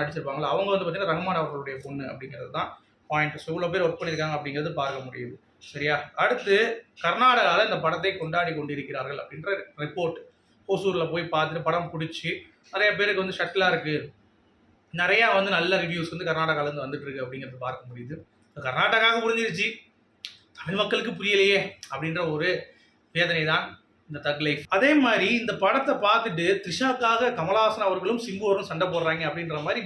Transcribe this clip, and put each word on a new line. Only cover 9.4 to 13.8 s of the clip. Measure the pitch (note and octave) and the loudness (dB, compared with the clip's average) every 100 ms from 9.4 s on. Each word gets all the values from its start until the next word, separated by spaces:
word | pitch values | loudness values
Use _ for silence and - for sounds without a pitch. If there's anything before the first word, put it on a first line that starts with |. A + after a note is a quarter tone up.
| F#3 G3 - - | -2 -2 -4 -8
ரிப்போர்ட். | D3+ F3+ E3 E3 - _ _ _ - | -8 -2 -4 -4 -12 _ _ _ -2
ஓசூர்ல | F#3+ G3 F3 D3+ | 0 2 0 0
போய் | E3+ | -2
பார்த்துட்டு | D#3+ D#3 D#3 D#3+ | 0 0 0 0
படம் | D#3 E3+ D#3 | 0 0 -2
பிடிச்சி | D#3+ D#3+ - E3 G3 - _ _ | -4 -6 -6 -6 -6 -10 _ _
நிறைய | G3 G#3 | 0 2
பேருக்கு | F#3 G#3 G3 F#3 | 4 2 0 -2
வந்து | - | -2
ஷட்டிலா | F3 F#3+ F#3 | -2 2 2
இருக்கு, | E3 | 2